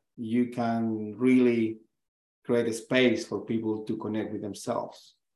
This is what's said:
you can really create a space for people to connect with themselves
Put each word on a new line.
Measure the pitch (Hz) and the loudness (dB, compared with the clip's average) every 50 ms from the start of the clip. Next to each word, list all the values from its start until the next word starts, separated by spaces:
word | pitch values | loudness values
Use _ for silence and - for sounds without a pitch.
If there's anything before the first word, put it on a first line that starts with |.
| _ _ _ - | _ _ _ -12
you | 120 110 113 123 123 117 | -8 -2 0 0 0 0
can | - 123 117 117 117 113 113 113 110 107 107 107 104 101 | -2 -4 -2 -2 0 0 -2 -2 -2 -4 -6 -8 -6 0
really | 123 127 127 127 123 120 117 117 113 110 110 - _ _ _ _ _ _ _ _ _ _ _ _ _ | 4 4 6 6 6 6 4 4 2 0 -2 -6 _ _ _ _ _ _ _ _ _ _ _ _ _
create | - 120 120 113 117 | -2 0 0 0 0
a | 110 | -2
space | - - - 135 127 127 120 110 104 - | -6 -6 0 2 4 6 6 4 2 -2
for | - 110 98 - | -4 -6 -6 -4
people | - 117 110 107 110 107 107 - | -2 -4 -2 -2 -2 -4 -4 -4
to | - 107 - | -6 -6 -6
connect | - 104 107 110 104 - 104 | -4 -6 -4 -4 -4 -4 -6
with | 101 | -8
themselves | 104 101 95 - - - 110 - - - - - - - _ _ _ _ _ | -8 -8 -10 -10 -6 -4 -4 -4 -4 -6 -10 -16 -20 -20 _ _ _ _ _